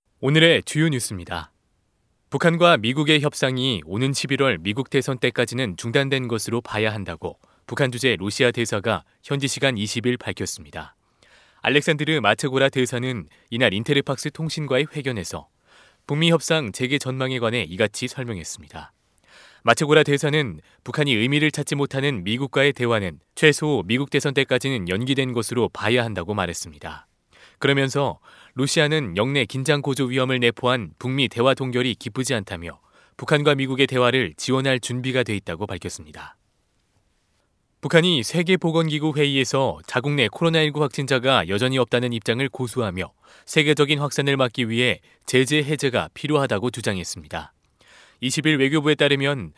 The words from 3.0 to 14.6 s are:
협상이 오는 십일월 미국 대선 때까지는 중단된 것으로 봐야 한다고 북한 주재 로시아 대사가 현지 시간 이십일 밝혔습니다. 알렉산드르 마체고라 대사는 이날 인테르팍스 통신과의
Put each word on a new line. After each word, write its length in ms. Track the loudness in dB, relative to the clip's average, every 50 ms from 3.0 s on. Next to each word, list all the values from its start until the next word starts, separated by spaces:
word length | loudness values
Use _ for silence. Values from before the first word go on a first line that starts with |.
| 2 4 4 4
협상이 580 | 2 0 0 0 -2 0 0 0 0 -2 -2 -4 -4
오는 260 | -6 -2 -2 0 0
십일월 460 | -2 -2 -2 -2 0 2 2 2 2 0
미국 320 | -2 -4 -4 -4 -4 -2
대선 260 | -2 -2 0 0 -2
때까지는 600 | -2 -2 0 0 0 -2 0 -2 -4 -4 -4 -6 -6
중단된 500 | -6 0 0 0 0 0 -2 -2 -2 -4
것으로 320 | -4 -4 -4 -4 -4 -4
봐야 320 | -4 -4 -2 -2 0 0
한다고 460 | -2 -4 -8 -10 -10 -10 -10 -12 -12 -14 _ _ _ _ _
북한 240 | -8 -2 -2 0 0
주재 260 | 0 0 0 0 0
로시아 340 | 0 -2 -4 0 2 2 2
대사가 540 | 2 0 -2 -2 -4 -2 0 0 -2 -2 -4 _ _ _ -10
현지 240 | -6 -4 -4 -2 -4
시간 300 | -2 0 0 0 0 0
이십일 400 | -2 -4 -4 -2 0 0 -2 -2
밝혔습니다. 760 | -4 -8 -8 -6 -6 -8 -8 -10 -14 -14 -14 -14 -14 -16 -20 _ _ _ _ _ _ _ _ _ _ _ _ _
알렉산드르 580 | -2 2 2 2 2 2 0 0 0 -2 0 2
마체고라 480 | 2 2 2 2 0 -2 2 2 2 2
대사는 600 | 2 2 0 0 -2 -4 -4 -4 -6 -6 -8 -12 _ _ _ _
이날 240 | 0 2 2 4
인테르팍스 600 | 4 2 0 0 0 0 0 0 -4 -4 -6 -8
통신과의 560 | -6 -6 -6 -6 -6 -6